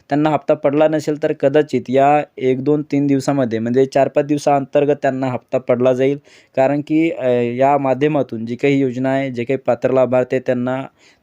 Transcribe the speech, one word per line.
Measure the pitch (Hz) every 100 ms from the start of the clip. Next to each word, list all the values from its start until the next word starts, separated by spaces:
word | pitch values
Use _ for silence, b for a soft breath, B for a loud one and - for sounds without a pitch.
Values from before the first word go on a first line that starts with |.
| b
त्यांना | 147 156
हप्ता | 147 -
पडला | 147 147 143 156
नसेल | 156 147 147
तर | 156
कदाचित | 147 139 151 147 127 120
या | 131 139 147 143 -
एक, | 131 131
दोन, | 139 151
तीन | 147 143 143
दिवसामध्ये | 135 135 139 123 110
म्हणजे | 113 123 135
चार, | 143 135
पाच | -
दिवसाअंतर्गत | 147 147 147 143 135 147 143 139
त्यांना | 139 131 131
हप्ता | 123 - 127
पडला | - 123 127
जाईल. | 127 135 143 - b b -
कारण | 135 147
की, | 147 156 165
अ, | - 127 123 120 120
या | 135 143
माध्यमातून | 135 127 147 151 123 113 113
जी | 120
काही | 143 139
योजना | 131 123 131
आहे, | 135 135
जे | 120
काही | 120 135
पात्र | - 117 123
लाभार्थी | 131 123 127 127 131
आहेत | 131
त्यांना | 123 123 131 131 _ b b